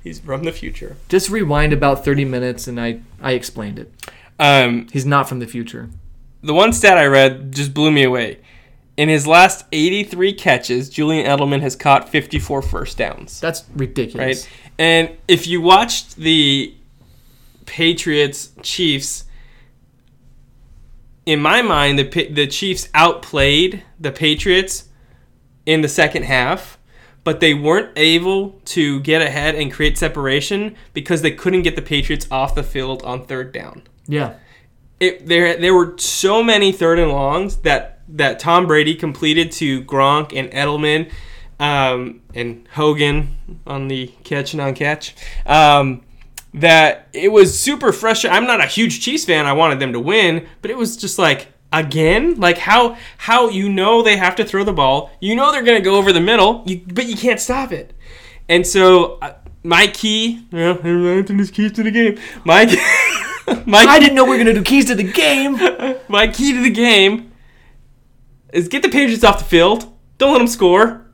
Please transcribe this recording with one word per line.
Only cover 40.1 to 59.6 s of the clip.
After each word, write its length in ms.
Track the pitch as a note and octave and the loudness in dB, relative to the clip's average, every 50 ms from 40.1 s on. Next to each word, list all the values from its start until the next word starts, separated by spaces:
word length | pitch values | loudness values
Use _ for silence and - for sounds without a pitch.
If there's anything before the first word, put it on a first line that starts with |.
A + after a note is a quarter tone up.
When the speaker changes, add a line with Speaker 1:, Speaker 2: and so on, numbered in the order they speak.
| C#3+ D3+ D3+ D3 - | 2 0 -2 -6 -8
Speaker 1:
and 140 | C3+ C3 - | -8 -8 -6
Edelman, 580 | - C3+ C#3+ D3 D3 D3 D3+ D3+ D3+ D#3 D#3+ D#3 - - - - - - - - - - | -6 -4 -4 -2 -2 -2 -2 0 0 -2 -2 -6 -12 -18 -18 -18 -20 -20 -20 -20 -8 -4
um, 600 | C#3+ D3 C#3+ C#3 C3+ C3 B2+ B2 B2 B2 - - _ _ - | -4 -2 0 0 0 0 -2 -4 -6 -10 -14 -18 _ _ -10
and 320 | A#2+ A#2+ A#2+ A#2 A#2 - _ | -10 -8 -8 -10 -14 -20 _
Hogan 600 | - D3+ D3+ D3+ D3+ D3+ D3 C#3+ C#3+ D3 C#3+ C#3+ - - - - E3 - - | -6 0 0 0 2 2 0 0 0 -2 -2 -4 -6 -10 -12 -14 -16 -16 -14
on 220 | - C#3 C#3 C3+ C3+ | -12 -10 -10 -8 -8
the 180 | C3+ C3 B2+ B2 - _ - | -8 -8 -10 -12 -16 _ -12
catch, 300 | - D3+ C#3 C#3 C#3 - | -8 -6 -6 -6 -6 -8
non-catch, 600 | D3+ C#3 C#3 B2+ - D3 D3 D3+ D3 - - - - - - - - - | -6 -6 -6 -4 -4 -4 -4 -4 -6 -10 -18 -18 -16 -16 -10 -8 -8 -2
um, 560 | - C#3+ D#3 D#3 D3 D3 C#3+ C#3 C3+ B2+ A#2+ _ - - - - - - - - _ - | 2 4 6 6 6 6 4 2 0 -4 -8 _ -20 -20 -20 -20 -20 -20 -20 -20 _ -8
that 540 | D3+ D3+ E3+ D#3+ D#3+ D#3 D3 - - - _ | 0 4 6 6 6 6 4 2 -2 -10 _
it 180 | - C#3 E3 G3+ | -10 0 0 4
was 260 | G#3+ G#3 F#3+ E3 - - | 6 6 6 6 4 -4
super 340 | - C4 - - C#4 A3+ | -4 -4 -4 0 0 -2
frustrating. 420 | - - G#3+ A3+ A3 A3 - - F3 | -2 0 -2 -2 0 0 0 2 2
I'm 100 | G#3 A#3 | 2 2
not 140 | B3+ A#3 G#3 | 2 0 0
a 60 | D3 | 0
huge 340 | B2+ - G#3 A3+ A#3 - - | -2 0 -2 -2 -2 -2 -6
Chiefs 240 | - B3 C#4 D#4+ - | -6 -6 -4 -4 -2
fan. 180 | - E3 D3+ D3+ | 0 0 0 0
I 60 | C#3+ | 0
wanted 280 | C#3 D3+ E3 D#3+ C#3+ C3 | 2 2 2 2 2 -2
them 120 | C3+ C3 | -4 -4
to 80 | A#2+ A#2+ | -4 -6
win, 460 | B2 D#3 G#3 A3+ G3+ E3+ D#3+ E3 - - - _ | -4 0 2 2 2 2 0 -2 -8 -12 -20 _
but 80 | - G3 | -10 -10
it 60 | A#3+ C4 | -6 -4
was 180 | A#3 - - | -6 -6 -6
just 220 | - - F3+ - - | -10 -10 -8 -2 0
like – 300 | F#3 D#3 C#3+ C#3 - - _ _ _ _ | 2 2 0 0 -6 -18 _ _ _ _
again? 640 | - D#3+ D#3+ C#3+ B2 D#3+ D#3 D#3 F#3 A3 C#4+ E4+ E4+ A#3 | -4 -2 -2 -2 -2 0 2 2 2 2 0 -2 -2 2
Like, 160 | F#3+ F3 E3+ | 0 0 0
how, 400 | F3 - F3+ G#3+ A#3+ B3 A#3 A#3 - - - - - | 0 0 2 4 4 4 2 -2 -8 -20 -20 -20 -14
how, 320 | - - A#3 B3 B3 A3+ | -2 0 2 2 2 2
you 180 | G3 F#3+ G3 G3+ | 0 -2 -4 -2
know 340 | G3 F#3 F#3 G#3 A3+ A#3 | -2 0 2 4 4 4
they 140 | A3+ A3 G#3 | 4 2 2
have 200 | F#3+ F#3 F3+ F3+ | 2 0 -2 0
to 80 | - G#3+ | -2 -4
throw 200 | - - G3 G3+ | -2 -2 -2 -2
the 80 | G#3 | -2
ball. 380 | F#3+ D3+ C#3+ C3 C3+ C#3+ D3 - - - | 0 0 2 2 2 0 -4 -8 -14 -8
You 140 | F#3 G3+ A3 | -4 -2 0
know 180 | A#3+ C#4 D4 | 2 2 2
they're 100 | D#4 C#4 | 2 2
gonna 180 | A#3 A#3+ A#3 G#3+ | 2 2 2 4
go 160 | F#3+ F#3+ G3 | 2 2 2
over 140 | G3+ G3 G3 | 2 4 4
the 80 | F#3 E3+ | 2 4
middle, 420 | E3+ G3+ A#3 A3+ F#3 G#3 A#3 A#3 - | 2 2 4 4 4 4 2 -2 -6
you, 140 | F#3 F#3 F3 - | -8 -8 -8 -10
but 180 | F3+ F3 G#3+ B3+ | -8 -6 -6 -6
you 100 | A#3 A3 | -6 -6
can't 240 | - A3+ B3 A3+ - | -4 -2 -2 -2 -2
stop 300 | - - B3 C4+ C4+ B3 | -4 -6 -6 -6 -6 -8
it. 200 | F3+ - - - - - - - - - - - - - - - | -8 -12 -12 -16 -20 -20 -20 -20 -20 -20 -20 -20 -20 -20 -2 2
And 180 | E3+ F3 F3 | 2 2 2
so, 520 | F3+ - G3 F#3 F#3 F#3 F3+ E3+ - - - | 2 2 4 6 8 6 6 4 0 -4 -12
uh, 140 | - C#3+ - - - - - - | -14 -14 -16 -18 -20 -20 -20 -16